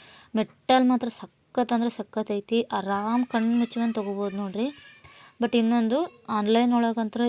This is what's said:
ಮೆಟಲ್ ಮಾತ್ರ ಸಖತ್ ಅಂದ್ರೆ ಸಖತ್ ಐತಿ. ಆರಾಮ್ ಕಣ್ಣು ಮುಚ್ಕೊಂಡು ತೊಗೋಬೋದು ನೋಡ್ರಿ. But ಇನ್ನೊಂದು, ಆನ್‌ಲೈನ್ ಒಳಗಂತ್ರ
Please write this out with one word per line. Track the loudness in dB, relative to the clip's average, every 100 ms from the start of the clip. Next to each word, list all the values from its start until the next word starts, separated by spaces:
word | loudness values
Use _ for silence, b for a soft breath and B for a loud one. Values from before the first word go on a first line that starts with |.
| B B B -4
ಮೆಟಲ್ | -4 _ 2 4 4
ಮಾತ್ರ | 2 -2
ಸಖತ್ | -8 -14 _ -6 -4 0
ಅಂದ್ರೆ | 0 -2
ಸಖತ್ | -4 -6 -6 -4
ಐತಿ. | -6 -2 -2
ಆರಾಮ್ | 0 -4 -2 -2 0 -2 0
ಕಣ್ಣು | 0 0 0
ಮುಚ್ಕೊಂಡು | 0 -2 -2
ತೊಗೋಬೋದು | -2 -4 -4 -4 -4
ನೋಡ್ರಿ. | -6 -4 -4 -6 B B B B B -4
But | 0 2
ಇನ್ನೊಂದು, | 2 2 2 0 -2 -6 -6
ಆನ್‌ಲೈನ್ | -2 2 4 4
ಒಳಗಂತ್ರ | 4 2 0 -2 0